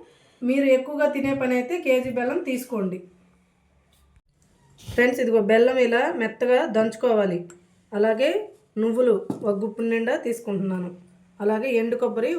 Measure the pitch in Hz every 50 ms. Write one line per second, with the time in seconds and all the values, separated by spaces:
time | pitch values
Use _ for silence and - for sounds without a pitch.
0 | - - _ _ _ _ _ _ 247 247 262 277 277 269 262 262 262 294 294 285
1 | 294 294 - 277 269 269 269 262 262 247 254 247 247 - 349 349 - 277 254 254
2 | 247 - 226 247 240 254 294 359 349 277 254 247 - - 247 214 190 185 175 185
3 | - - _ _ _ _ _ _ _ _ _ _ _ _ _ _ _ _ _ _
4 | _ _ _ _ _ _ _ _ _ _ _ _ _ _ _ _ - - - -
5 | 240 254 254 247 254 226 226 226 214 196 220 226 240 254 254 262 247 233 233 240
6 | 269 311 339 254 220 220 220 - 240 247 247 262 311 320 208 220 220 226 220 -
7 | - 247 226 214 202 190 175 175 170 - - - _ _ _ _ _ _ 220 202
8 | 208 220 226 220 262 311 370 415 427 - - _ _ _ _ 214 220 226 226 240
9 | 254 247 214 190 - - - - - 214 202 196 208 220 208 233 226 226 226 226
10 | 226 233 277 320 - 240 233 226 - 214 202 190 196 190 185 185 180 180 180 -
11 | - - - _ _ _ _ _ 208 208 220 220 233 269 247 226 220 233 233 240
12 | 247 226 214 226 226 285 339